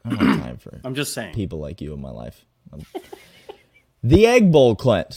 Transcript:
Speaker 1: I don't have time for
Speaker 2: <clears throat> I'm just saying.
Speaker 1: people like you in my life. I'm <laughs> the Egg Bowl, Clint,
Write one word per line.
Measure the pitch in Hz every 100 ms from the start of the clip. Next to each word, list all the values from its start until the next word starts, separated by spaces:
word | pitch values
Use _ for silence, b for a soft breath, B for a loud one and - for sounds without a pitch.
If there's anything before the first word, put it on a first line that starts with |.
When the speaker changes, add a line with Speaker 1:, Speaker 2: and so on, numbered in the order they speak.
Speaker 1:
I | 117
don't | 113
have | - -
time | 62 60
for | - -
Speaker 2:
<clears throat> |
I'm | -
just | 131 143
saying. | - 104
Speaker 1:
people | 92 95 80
like | 76 87
you | 71
in | 76
my | 67
life. | 57 58 - _ _ _
I'm | 73 160
<laughs> | - - - _ _ _ - _ _ _ _
the | 117 165 220
Egg | 247 202
Bowl, | 156 127 107
Clint, | 127 101 -